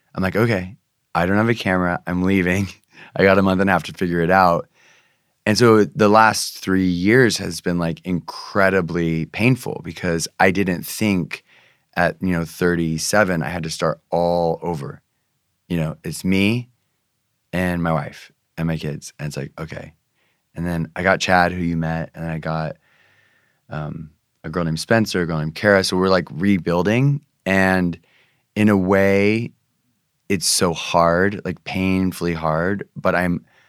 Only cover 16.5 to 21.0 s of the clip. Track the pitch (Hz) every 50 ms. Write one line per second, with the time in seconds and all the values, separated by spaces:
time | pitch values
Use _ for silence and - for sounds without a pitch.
16.5 | 117 123 120 _ _ _ _ _ _ _ _ _ _ _ _ _ _ _ _ -
17.5 | - 90 90 90 87 85 85 82 80 73 73 - - - - - _ _ _ _
18.5 | - - 82 82 80 78 - 76 73 73 - - _ - 76 73 - 69 69 76
19.5 | - - 78 80 - - - 80 _ _ _ _ _ _ _ _ _ _ _ _
20.5 | - 82 85 87 85 82 80 - - 92